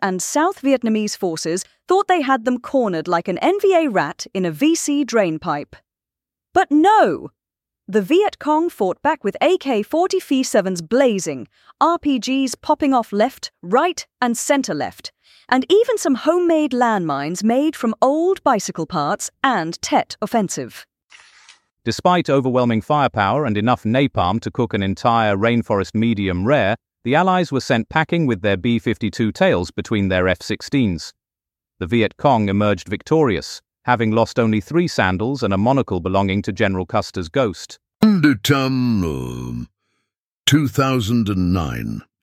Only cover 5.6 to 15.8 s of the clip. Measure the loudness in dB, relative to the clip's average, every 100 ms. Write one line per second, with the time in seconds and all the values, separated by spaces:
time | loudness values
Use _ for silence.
5.6 | -6 -18 _ _ _ _ _ _ _ 0
6.6 | 2 4 6 6 4 0 -8 -16 _ _
7.6 | _ _ -4 -2 2 2 2 -2 -2 0
8.6 | 0 -2 -4 -2 -2 -2 -4 0 0 0
9.6 | 0 -2 -2 0 0 -2 0 -2 2 0
10.6 | 0 -4 -2 0 2 0 -4 -10 -12 _
11.6 | _ _ 0 0 -2 -2 -2 -2 -2 -6
12.6 | -2 0 2 0 0 0 0 -2 -16 -16
13.6 | -2 0 0 -2 -12 _ -4 -2 0 0
14.6 | 0 -4 -6 -10 -20 -20 _ _ -2 0
15.6 | 4 2